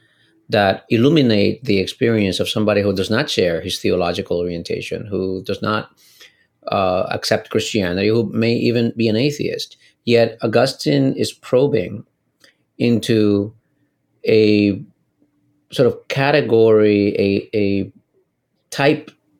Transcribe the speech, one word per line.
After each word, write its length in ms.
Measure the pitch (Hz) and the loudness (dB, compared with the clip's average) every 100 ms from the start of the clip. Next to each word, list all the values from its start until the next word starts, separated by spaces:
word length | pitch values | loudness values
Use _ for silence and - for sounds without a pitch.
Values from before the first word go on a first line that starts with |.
| _ _ _ _ - | _ _ _ _ -2
that 360 | 104 98 80 - | 0 2 0 0
illuminate 760 | 113 131 160 123 104 98 - | 2 4 4 2 2 0 -2
the 140 | - 98 | -2 0
experience 640 | 90 - 117 110 98 90 | -2 -2 0 2 0 -2
of 80 | 92 | -4
somebody 320 | 113 107 104 | -2 0 0
who 140 | 101 | 0
does 160 | 98 95 | -2 -2
not 180 | 110 151 | -2 -2
share 320 | - 90 82 | 0 0 -2
his 180 | 87 - | -6 -6
theological 600 | 104 90 87 90 - 87 | -2 -2 -2 -4 -4 -4
orientation, 680 | 87 85 85 87 - 87 107 | -4 -6 -8 -8 -8 -10 -8
who 360 | 95 95 95 | -6 -6 -6
does 160 | - 98 | -8 -6
not, 300 | 107 107 - _ _ - - _ _ _ - | -4 -4 -6 _ _ -20 -20 _ _ _ -6
uh, 380 | 101 92 92 - | -2 0 0 -2
accept 400 | 104 - 107 - | -4 -2 -2 -2
Christianity, 580 | 107 - 110 90 90 101 | -4 -2 -2 -2 0 0
who 220 | 113 107 | 0 0
may 220 | 110 113 | -2 0
even 380 | 117 120 117 117 - | 0 0 0 -2 -2
be 120 | 113 | 0
an 80 | 107 | 0
atheist. 600 | 143 143 - - - - _ _ | 0 -2 -6 -6 -10 -16 _ _
Yet 340 | - 117 117 - | 2 2 2 0
Augustine 720 | - 110 135 - 156 143 135 | -2 2 0 -2 0 2 0
is 180 | - 110 | 0 -6
probing 720 | - - 127 143 117 90 - - _ _ _ _ _ _ - | -8 -2 2 2 0 -4 -10 -16 _ _ _ _ _ _ -2
into 760 | 120 117 - 110 104 101 104 - _ _ _ _ _ _ - | 0 0 0 2 2 0 -2 -10 _ _ _ _ _ _ 0
a 560 | 113 107 104 101 98 - _ _ _ _ _ _ _ _ | 4 4 4 2 0 -8 _ _ _ _ _ _ _ _
sort 160 | - 120 | 0 0
of 220 | - - | 0 -6
category, 1080 | 139 139 147 - 113 113 110 107 104 101 - | -2 0 0 2 4 6 6 4 4 2 0
a, 380 | 98 98 - 107 | 0 -2 -2 -2
a 360 | 101 98 101 - _ _ _ _ _ _ - | -2 -2 -6 -12 _ _ _ _ _ _ -10
type 400 | - 139 151 - - _ | 0 0 0 -4 -20 _